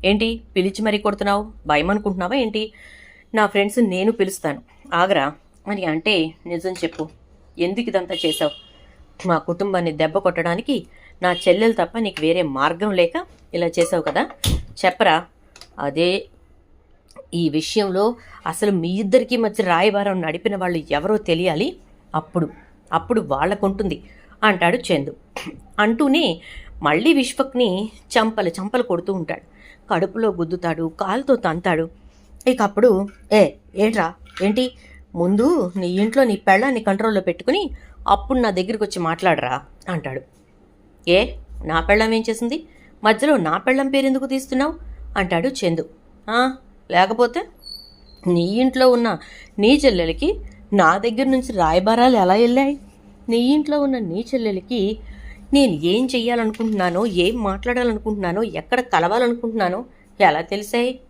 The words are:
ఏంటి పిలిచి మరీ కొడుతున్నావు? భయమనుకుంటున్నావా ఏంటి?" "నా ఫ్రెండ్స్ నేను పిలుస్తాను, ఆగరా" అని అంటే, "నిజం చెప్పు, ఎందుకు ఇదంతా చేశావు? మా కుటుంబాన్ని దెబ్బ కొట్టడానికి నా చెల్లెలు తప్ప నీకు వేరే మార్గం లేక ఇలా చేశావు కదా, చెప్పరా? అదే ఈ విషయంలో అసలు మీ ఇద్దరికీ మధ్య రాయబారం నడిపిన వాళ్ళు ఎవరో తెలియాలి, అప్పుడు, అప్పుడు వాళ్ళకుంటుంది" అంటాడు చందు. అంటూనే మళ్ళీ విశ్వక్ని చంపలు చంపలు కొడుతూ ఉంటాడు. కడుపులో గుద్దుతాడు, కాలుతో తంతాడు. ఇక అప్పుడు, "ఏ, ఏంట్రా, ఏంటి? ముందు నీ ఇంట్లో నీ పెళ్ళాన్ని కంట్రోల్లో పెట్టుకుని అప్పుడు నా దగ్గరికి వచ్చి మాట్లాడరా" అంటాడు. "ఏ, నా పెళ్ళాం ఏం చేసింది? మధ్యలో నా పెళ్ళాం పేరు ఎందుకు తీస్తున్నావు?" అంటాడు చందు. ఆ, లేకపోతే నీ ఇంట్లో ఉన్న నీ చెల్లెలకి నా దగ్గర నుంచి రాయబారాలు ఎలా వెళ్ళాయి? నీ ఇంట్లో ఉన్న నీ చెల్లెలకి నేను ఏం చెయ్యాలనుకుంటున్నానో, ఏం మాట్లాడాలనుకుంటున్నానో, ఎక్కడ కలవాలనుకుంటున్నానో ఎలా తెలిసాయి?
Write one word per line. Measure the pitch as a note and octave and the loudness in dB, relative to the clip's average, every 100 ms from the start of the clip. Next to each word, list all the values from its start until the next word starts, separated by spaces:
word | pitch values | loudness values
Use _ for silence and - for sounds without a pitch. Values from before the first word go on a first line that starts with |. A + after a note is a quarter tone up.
| F#3 | 2
ఏంటి | G3+ A3+ A3+ - G3 | 0 0 -4 -6 -2
పిలిచి | F#3+ F#3+ | -2 -2
మరీ | G#3+ G#3 | -2 0
కొడుతున్నావు? | G#3+ G3+ G3+ G3+ G#3+ - - | -2 -2 -2 -2 -4 -12 0
భయమనుకుంటున్నావా | D3+ F3 G#3 G#3 F#3 F#3 C4+ | 0 2 0 -2 -4 -4 -2
ఏంటి?" | A3+ G#3+ G#3+ - - - - - _ A3 | -2 -4 -6 -12 -20 -20 -20 -20 _ 0
"నా | G3+ | 2
ఫ్రెండ్స్ | G3+ G3+ A3+ | 2 0 2
నేను | A3 F#3 G3+ | 0 2 0
పిలుస్తాను, | A#3 F#3+ F#3+ D#3 C#3 - _ - | 0 -2 -2 -6 -8 -14 _ -6
ఆగరా" | F3 F#3+ F3+ C#3 - _ _ G3 | 0 2 2 0 -6 _ _ -8
అని | G3+ F3 | -4 -2
అంటే, | D#3 G#3+ F#3+ D#3+ D#3+ E3+ | -2 0 0 0 -6 -10
"నిజం | E3+ F#3 | -6 -6
చెప్పు, | F#3 D#3+ - D#3+ - _ _ - - | -6 -8 -6 -12 -12 _ _ -20 -6
ఎందుకు | E3+ G3+ A#3+ | -4 -2 -2
ఇదంతా | F#3+ F3+ F3+ E3 | -4 -4 -4 -4
చేశావు? | D3 D3+ - - - - - - - F3+ | 0 -4 -4 -20 -20 -20 -20 -20 -8 -2
మా | D#3+ | -2
కుటుంబాన్ని | - F3 G3+ F#3 E3+ | -2 -4 -2 0 -2
దెబ్బ | D3+ D#3 F3+ | -2 -2 0
కొట్టడానికి | F#3 E3+ E3 F3 A#3 C4 F3 - - - | 0 -2 -2 -4 -2 -4 -6 -20 -20 -4
నా | F3+ | -2
చెల్లెలు | F3 - F#3 A3+ | 0 2 4 4
తప్ప | A3 E3+ A#3 | 2 -2 -2
నీకు | G#3+ F3 | -6 -2
వేరే | D#3 F3 | 0 2
మార్గం | D#3+ C3+ D3 E3+ G#3+ | 0 0 -2 0 -2
లేక | F#3 E3+ D#4+ F4+ - - | 2 0 0 -8 -18 -10
ఇలా | F3 E3+ | -4 -2
చేశావు | E3+ E3+ F3 | 0 0 0
కదా, | D#3 C#3+ C4 - - - - - F#3 | 0 -2 -4 -4 -2 -2 -6 -2 -2
చెప్పరా? | - F#3+ D#3+ F3 _ _ - - - | 2 2 2 -2 _ _ -20 -20 -8
అదే | C#3+ C#3+ F3 F#3+ - _ _ _ _ _ _ _ _ - - | -4 0 0 0 -6 _ _ _ _ _ _ _ _ -20 -8
ఈ | E3+ D#3+ | -2 0
విషయంలో | D3+ D#3 G#3+ G3+ F#3 G#3+ A#3+ - - - | -2 -2 -2 0 0 0 -2 -16 -10 -10
అసలు | E3+ G#3 | -2 0
మీ | F#3+ E3 F#3+ | 0 -2 -2
ఇద్దరికీ | G3+ B3+ A#3 B3 | 2 2 4 -2
మధ్య | A3 G#3+ | -2 -2
రాయబారం | F#3 E3+ G#3 G3+ G3+ F#3 | 0 4 2 2 -2 -2
నడిపిన | D#3+ E3+ G#3 G3 | -4 -2 -4 -2
వాళ్ళు | F3+ E3+ C#3+ | -4 -4 -2
ఎవరో | C#3+ F3+ G#3+ | -2 0 -2
తెలియాలి, | G#3+ E3 F3+ D#3 C4+ F4+ _ - _ D#3 | 0 0 0 0 -4 -6 _ -20 _ -8
అప్పుడు, | - F3+ D#3 - - - _ | -4 -2 -2 -6 -20 -20 _
అప్పుడు | D#3+ - A3+ | -4 0 -2
వాళ్ళకుంటుంది" | D3+ C3+ E3 G3+ G3 G3 G3 - - - - - | -2 -2 -2 0 -2 -2 -4 -6 -12 -20 -20 -2
అంటాడు | G#3+ F#3 F3 A#3+ | 0 2 2 0
చందు. | - D#3+ C#3 - _ - - - - - | 0 -2 -2 -12 _ -14 -14 -16 -10 0
అంటూనే | G#3+ A3+ C#4+ C#4+ C4+ E3+ - - - - | 0 2 2 2 2 -2 -10 -20 -18 -4
మళ్ళీ | D3 D3+ B3+ | 0 2 4
విశ్వక్ని | C#4 B3+ - C4+ B3 A#3+ F#3 A3 - - | 2 0 -2 -2 0 0 0 -6 -12 -2
చంపలు | A#3 A3 A3 F#3 | 0 2 0 -4
చంపలు | E3+ G3 B3 | -4 -4 -2
కొడుతూ | A#3+ F3 F3 | 0 -2 -2
ఉంటాడు. | F#3+ D#3+ - - - - - - | -6 -6 -10 -12 -20 -20 -20 -4
కడుపులో | F3+ F#3 A3 A3 | -2 0 0 -2
గుద్దుతాడు, | F3 E3 F3+ E3+ D#3+ E3 D#3+ | -2 -4 -4 -4 -4 -6 -4
కాలుతో | F#3+ A3 C#4 A#3 | -4 -2 2 0
తంతాడు. | F3 D#3+ F#3 D#3+ E3 - - _ - - B3+ | 2 -2 0 0 -2 -10 -20 _ -20 -4 -2
ఇక | B3+ | 0
అప్పుడు, | G3+ G#3 A#3+ F#3+ G3+ - - | 0 4 4 4 -2 -10 0
"ఏ, | G#3+ D#3+ - _ - | 4 4 2 _ 0
ఏంట్రా, | G#3 A3 E3+ - - - | 0 2 -2 -4 -20 -2
ఏంటి? | G3 G#3+ B3+ - - - - F3 | 0 0 -2 -6 -20 -20 -14 -2
ముందు | F3 G#3 C4+ E4+ F3+ F#3 | 0 2 4 2 0 -2
నీ | F3+ | -2
ఇంట్లో | F#3 G#3+ B3+ | 0 0 2
నీ | B3+ G#3 | 2 2
పెళ్ళాన్ని | - F#3+ C4+ A#3+ | 2 2 2 0
కంట్రోల్లో | G#3+ G3 A3+ G3 | -2 0 0 0
పెట్టుకుని | F3+ E3+ - F4+ E4+ - - - - | -2 -4 -2 -2 -2 -10 -18 -8 0
అప్పుడు | G3+ - C4 | 0 2 0
నా | A3+ | 0
దగ్గరికి | F#3 F#3 A3 | -2 -4 -4
వచ్చి | G#3 F#3 | -4 -4
మాట్లాడరా" | E3 E3+ F#3 D3+ B2 C3 - - - | -4 0 0 0 -2 -6 -8 -16 -8
అంటాడు. | E3+ C#3+ C3 - _ _ _ _ _ _ _ - | -6 -6 -10 -14 _ _ _ _ _ _ _ 2
"ఏ, | F3+ - - - - D#3+ | 2 2 -8 -16 -12 -4
నా | D#3+ | -4
పెళ్ళాం | E3 G#3 A3 | 2 2 4
ఏం | A3+ A3+ | 0 -2
చేసింది? | A3 A#3 D#4 - - - - | -4 -4 -6 -10 -20 -20 2
మధ్యలో | G#3+ A3 D4 C4+ | 4 4 4 2
నా | D#3+ F3 | 2 -2
పెళ్ళాం | C4 C4 C4+ | 0 0 2
పేరు | C4+ C4+ | 0 2
ఎందుకు | C4 C4 | 0 -2
తీస్తున్నావు?" | C4 C4 B3+ D4 E4 - - - - | -6 -4 -2 -2 -6 -16 -16 -8 -4
అంటాడు | F#3 E3 C4 | 0 0 0
చందు. | C4+ F3+ E3 - - - - - | -2 -2 -2 -6 -14 -20 -18 -4
ఆ, | A3+ C4 C4 - - _ | 0 0 -2 -18 -20 _
లేకపోతే | F3+ F#3+ A3+ A#3+ E4 A4 - - - - - - - F3+ | 2 2 2 0 0 -10 -16 -20 -20 -20 -20 -20 -8 -2
నీ | F3 F3 | 0 0
ఇంట్లో | A3 C4 C4 B3+ | 2 0 4 4
ఉన్న | B3 A#3 E3+ - - - - | 4 0 -4 -10 -20 -14 0
నీ | G#3+ D4 C#4 | 4 6 4
చెల్లెలకి | F#3 E3 E3 D4+ - - - - | 2 -2 -2 -2 -4 -10 -20 -2
నా | G3+ F3+ G3+ | 4 4 4
దగ్గర | A#3 A3 | 0 0
నుంచి | C4+ C4 B3+ | 2 0 0
రాయబారాలు | G#3 D#3+ E3+ G3+ A#3 B3+ A#3+ | 0 2 4 4 4 4 6
ఎలా | F3+ | 4
వెళ్ళాయి? | G3+ A#3+ B3 C#4 C#4+ - - - - - | 4 4 4 2 -2 -12 -20 -20 -16 -2
నీ | A#3 | 0
ఇంట్లో | B3 D4+ D4+ D4 | 4 2 2 0
ఉన్న | C#4+ B3+ | 0 -2
నీ | G3 F3 A#3 | -4 -6 -4
చెల్లెలకి | C4 A3 F#3+ F3+ - G3 A3 - - - - - | -2 -2 -4 -4 -2 -2 -4 -12 -18 -18 -20 0
నేను | C#4 C4 | 4 4
ఏం | D#3 E3+ G#3 B3+ | 2 0 0 0
చెయ్యాలనుకుంటున్నానో, | B3+ A#3 A#3+ A3 G#3+ A3+ G#3 F3+ F3 A3+ | -2 0 0 -2 -2 -4 0 0 0 0
ఏం | F3+ F3 A#3+ | 2 0 0
మాట్లాడాలనుకుంటున్నానో, | G#3 G3 B3 B3 A#3+ G#3+ A3 G#3 F#3 F3+ | -4 -4 -4 -2 -2 -2 -4 -4 -2 -2
ఎక్కడ | A3 D#3+ - B3+ | -4 -6 -2 -4
కలవాలనుకుంటున్నానో | B3 E3+ E3+ A3+ A#3+ A#3+ A#3 A3+ F#3 F#3+ B3 - _ - | 2 0 2 2 0 -2 -4 -2 -2 -2 -10 -20 _ 2
ఎలా | F#3 D3+ | 4 4
తెలిసాయి? | E3+ G3+ G#3 A#3+ B3 B3+ | -4 -8 -4 -2 -2 -6